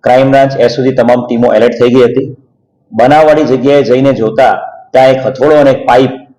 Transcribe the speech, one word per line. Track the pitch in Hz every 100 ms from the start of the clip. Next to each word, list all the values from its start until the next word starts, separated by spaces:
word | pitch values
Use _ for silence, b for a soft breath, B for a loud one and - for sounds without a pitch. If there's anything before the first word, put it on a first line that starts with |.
ક્રાઇમ | 127 127 135
બ્રાન્ચ, | 135 135 135 117
એસ | 127
ઓ | 131
જી | 127
તમામ | 117 123
ટીમો | 120 120 120 107
એલર્ટ | 120 -
થઈ | 123 127
ગઈ | 120
હતી. | 135 135 - _ _ _ _ _
બનાવવાળી | 107 123 151 156 151 135
જગ્યાએ | 127 131 143 117
જઈને | 127 139 113
જોતા | 110 - 127 98 - - -
ત્યાં | 131 131 131
એક | 117
હથોડો | - 143 151
અને | 139
એક | 127 -
પાઇપ | 123 135 - -